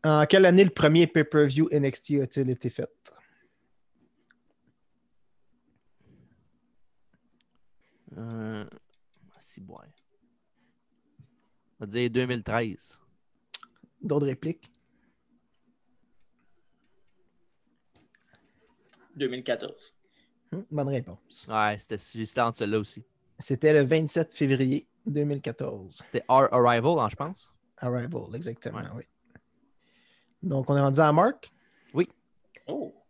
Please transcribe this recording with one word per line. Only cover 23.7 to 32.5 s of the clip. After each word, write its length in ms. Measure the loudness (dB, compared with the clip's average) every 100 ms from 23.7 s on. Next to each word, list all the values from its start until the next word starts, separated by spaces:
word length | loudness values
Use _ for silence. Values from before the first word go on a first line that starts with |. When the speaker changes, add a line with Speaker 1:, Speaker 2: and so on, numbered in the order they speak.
Speaker 1:
le 120 | 4
vingt-sept 500 | 4 0 0 -2 -4
février 520 | -2 0 2 0 -2 -6 _ -6
deux 180 | -4
mille 160 | -2 -4
quatorze. 640 | -8 -8 -10 -10 -14 -18
Speaker 2:
C'était 200 | -8 -8 2
Our 240 | 4 6
Arrival, 460 | 4 4 4 2 0
hein, 100 | -2
je 60 | -4
pense. 360 | -10 -10 -20 _ _ _
Speaker 1:
Arrival, 560 | -6 -6 -6 -10 -12
exactement, 440 | -12 -12 -12 -12 -12
Speaker 2:
Ouais. 80 | -14 -16
Speaker 1:
oui. 60 | -18 _ _ -20 _ _ _ _ _ _ _ _ _ _
Donc, 260 | -4 -4 0
on 60 | 2
est 40 |
rendu 200 | 2 4
à 120 | 4
Marc ? 400 | 6 2 0 -16 _ _ _ _
Speaker 2:
Oui. 140 | -4 -4 _ _ _ _